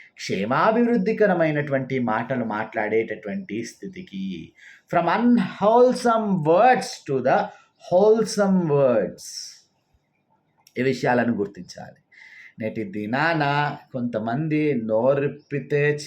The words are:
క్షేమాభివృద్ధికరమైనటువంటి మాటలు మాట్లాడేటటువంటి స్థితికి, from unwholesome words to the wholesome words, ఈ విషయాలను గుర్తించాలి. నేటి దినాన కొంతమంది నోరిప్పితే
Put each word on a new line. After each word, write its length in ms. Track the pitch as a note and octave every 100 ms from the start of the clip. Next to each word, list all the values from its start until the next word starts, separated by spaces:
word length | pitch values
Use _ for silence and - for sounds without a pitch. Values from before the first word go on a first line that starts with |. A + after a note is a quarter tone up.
| - -
క్షేమాభివృద్ధికరమైనటువంటి 1800 | - F#2+ G#2 C#3+ G3 A#3 A#3 A#3 G3 G#3+ G#3 E3+ D#3+ D3 C#3+ C3+ B2+ C3
మాటలు 460 | A#2 A2 A#2+ B2 A2
మాట్లాడేటటువంటి 1160 | G#2+ A2 A2+ G#2+ A2 A2 G#2 G2+ G2 F#2+ G#2+
స్థితికి, 920 | A#2 - G2 F2+ E2+ F#2+ F#2+ E2 D#2+ _ - - -
from 140 | E3+ E3+
unwholesome 1200 | G3 A#3+ A3+ - - G3+ A#3+ B3 - A#3 A3 G#3
words 600 | F3+ D3+ F3 B3 B3 - - -
to 180 | C3+ A#2+
the 120 | E3+ - - _ _ -
wholesome 760 | F3+ G#3+ A3+ G#3 G3+ G3 F#3 E3
words, 560 | C#3+ C3+ A2+ F#2 - - - - - _ _ _ _ _ _ _ _ _ _ _ -
ఈ 40 |
విషయాలను 500 | C3 B2+ D3 A#3+ A#2
గుర్తించాలి. 680 | G2+ G2+ F2+ - - - - _ - - - - -
నేటి 240 | A2 A2
దినాన 920 | G2+ G2+ G#2+ C3 D#3+ E3 C#3+ C#3+ D3 C#3+ _
కొంతమంది 880 | C3 A#2+ A2 A2+ C3 D#3+ D3+ D3+ B2 A2
నోరిప్పితే 1120 | A2 B2+ C#3 C#3+ - - C#3+ - C#3+ D3 D3